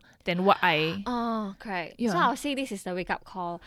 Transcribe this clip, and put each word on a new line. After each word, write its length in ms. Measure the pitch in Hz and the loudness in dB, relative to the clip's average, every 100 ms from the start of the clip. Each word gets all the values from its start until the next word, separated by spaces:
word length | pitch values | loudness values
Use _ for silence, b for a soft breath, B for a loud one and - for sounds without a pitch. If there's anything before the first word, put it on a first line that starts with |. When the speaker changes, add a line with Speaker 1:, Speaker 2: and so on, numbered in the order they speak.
| b b | b b
Speaker 1:
than 220 | - 175 196 | -2 2 4
what 120 | 190 | 6
I" 420 | 180 156 160 190 208 | 6 4 2 -2 -4
Speaker 2:
Oh, 500 | 240 233 226 202 196 | -2 -2 -4 -6 -10
correct. 360 | 226 185 170 - | -8 -6 -6 -2
Speaker 1:
Yeah. 140 | 233 | 0
Speaker 2:
So 60 | 349 | 4
I'll 180 | 277 269 | 2 2
say 160 | 285 269 | -4 -4
this 160 | 269 | -4
is 120 | 196 | -6
the 100 | 185 180 | -6 -6
wake-up 300 | 185 190 - | -4 -6 -6
call. 340 | 185 175 170 | -8 -6 -8